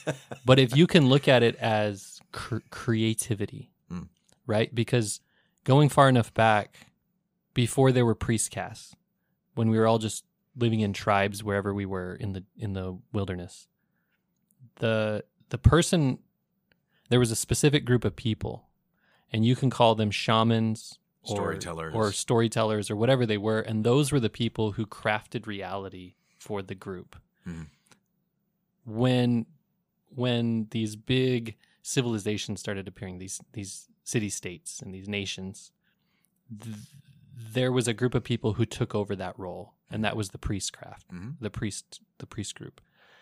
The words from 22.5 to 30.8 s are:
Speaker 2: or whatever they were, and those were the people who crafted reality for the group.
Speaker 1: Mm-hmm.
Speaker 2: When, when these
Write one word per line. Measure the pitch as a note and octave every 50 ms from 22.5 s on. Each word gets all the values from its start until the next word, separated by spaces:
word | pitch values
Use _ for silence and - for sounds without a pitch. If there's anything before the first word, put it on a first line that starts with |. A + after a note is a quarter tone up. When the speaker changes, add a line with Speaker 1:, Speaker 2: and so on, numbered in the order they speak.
| - A#2 A2 G#2+ G#2+ G#2+ G2 -
Speaker 2:
or | A2
whatever | G#2 A2+ B2 C3+ B2+ B2
they | A2 G#2+ G2+
were, | G2+ A2 A2 A2
and | A2 A2 A2+ A2 G#2+
those | A#2 B2 C#3+ D3+ C3+
were | D3 C#3
the | A2+ G#2
people | - - A#2 A2+ - - A2 G#2
who | G2+ A#2 G#2+
crafted | - - - - A2 G#2+ G#2+ - - - A#2 G2+
reality | A2+ G2+ G2 F#2 F#2 F#2+ G2+ G2 F#2+ F#2 F#2 F2+ F#2 - _ _ _ _ _
for | - - G#2+ G2+
the | F#2+ F#2 G2
group. | F#2+ - G2+ F#2+ F2 - - - - - _ _ _ -
Speaker 1:
Mm-hmm. | F2+ E2+ E2 D#2+ D2+ _ _ _ _ _ _ _ _ _ _ _ _ _ _ _ _ _ _ _ _ _ _ -
Speaker 2:
When, | A#2 G#2+ A2+ B2 B2+ B2+ B2 B2 A#2+ A#2+ A#2 A2+ - _ _ _ _ _ _ _ _ _ _ _ _ -
when | B2+ B2 B2 A#2+ A#2+ A#2 A#2 A#2 A2+ G#2+ G#2+
these | - A#2